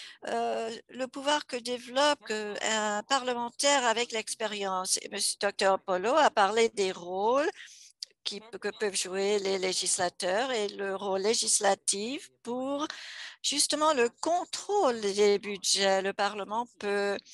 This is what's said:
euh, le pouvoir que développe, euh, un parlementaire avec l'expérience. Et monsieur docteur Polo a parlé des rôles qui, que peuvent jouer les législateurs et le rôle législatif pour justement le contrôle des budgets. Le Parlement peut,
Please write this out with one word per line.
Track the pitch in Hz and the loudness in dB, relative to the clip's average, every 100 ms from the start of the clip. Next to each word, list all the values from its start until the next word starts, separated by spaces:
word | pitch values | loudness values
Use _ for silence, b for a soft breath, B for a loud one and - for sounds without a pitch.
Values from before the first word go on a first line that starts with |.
| B B - | B B -6
euh, | 233 233 226 226 226 - | -4 -2 -4 -6 -10 -12
le | 240 254 | -8 -8
pouvoir | 285 269 294 - | -4 0 0 0
que | 254 | -8
développe, | 233 247 247 254 294 285 - | -6 -8 -4 2 4 2 -2
euh, | 214 208 208 | -6 -4 -4
un | - 220 214 208 | 0 2 2 -2
parlementaire | - 269 254 240 240 - 285 285 | 0 0 0 -2 -4 0 4 4
avec | 247 220 240 | 4 2 0
l'expérience. | 220 - - 214 208 196 185 185 - | -4 -6 -4 -4 -2 -2 -2 0 -2
Et | - | -2
monsieur | 202 - - | -4 -4 0
docteur | 202 - 196 190 | -2 2 4 2
Polo | - 180 202 | 2 0 2
a | 311 247 | 6 6
parlé | - 196 226 226 | 6 4 4 2
des | 202 190 | 2 -2
rôles | 185 175 185 214 262 330 B B B B _ - _ | -2 -6 0 2 2 2 B B B B _ -18 _
qui, | - 202 | -8 -8
que | 220 202 208 - | -10 -10 -8 -4
peuvent | 214 190 | -2 -2
jouer | 185 190 196 208 | -2 -2 0 0
les | 190 190 | 0 -2
législateurs | 185 180 180 - 175 - 180 196 262 | -2 -2 -2 0 -2 -2 -2 0 0
et | 226 202 | -2 -4
le | 196 196 190 | -4 -6 -4
rôle | 202 196 | -2 0
législatif | 202 226 214 - 202 196 - 202 220 285 - _ | 0 0 2 2 2 2 0 -4 -4 -8 -10 _
pour | 233 247 262 285 302 B B B B B | -8 -6 -4 -4 -6 B B B B B
justement | - 285 - 294 311 | -2 0 0 2 2
le | 277 233 | 4 2
contrôle | - 320 349 320 - - 403 294 233 | 0 0 0 -2 -8 -2 2 2 2
des | 202 196 208 202 | 0 4 4 4
budgets. | 202 196 - 196 196 190 | 0 -4 0 2 4 4
Le | 196 | 2
Parlement | 196 202 208 190 220 247 - | 0 -2 -2 -6 -6 -6 -6
peut, | 202 202 202 196 B | -2 0 0 -4 B